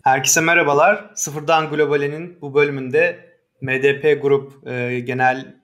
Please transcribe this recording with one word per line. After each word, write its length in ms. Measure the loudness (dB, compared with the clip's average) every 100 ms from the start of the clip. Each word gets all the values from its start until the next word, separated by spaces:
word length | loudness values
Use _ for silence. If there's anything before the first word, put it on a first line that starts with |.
Herkese 380 | 2 0 2 0
merhabalar. 720 | 2 2 4 4 4 2 -4 -12
Sıfırdan 540 | -10 -8 0 0 0
Globale'nin 720 | -2 0 0 -2 -6 -14 -14
bu 120 | -4
bölümünde 680 | 0 0 -2 -2 0 0 -2 -20 _ _ _
M 220 | -4 0
D 180 | 0 2
P 120 | 0
Grup, 540 | 0 2 0 -2 -18 -10
e, 320 | -6 -4 -6
Genel 560 | -6 0 0 0 -8 -20